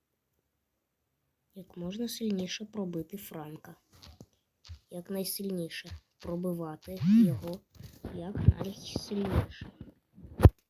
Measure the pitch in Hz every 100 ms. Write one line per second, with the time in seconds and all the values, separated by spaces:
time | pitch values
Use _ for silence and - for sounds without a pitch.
0 | _ _ _ _ _ _ _ _ _ _
1 | _ _ _ _ _ 196 175 175 175 208
2 | 233 - 220 190 180 - 214 214 185 165
3 | 160 202 - 165 151 156 - 165 _ -
4 | - - - _ _ _ - - - 175
5 | 175 196 180 - 196 180 165 - 175 -
6 | _ - - 175 180 170 160 156 - 185
7 | 165 220 190 113 85 185 - - - -
8 | - 175 175 - - - 196 202 - -
9 | - 202 190 180 - - - - - -
10 | _ - - - - -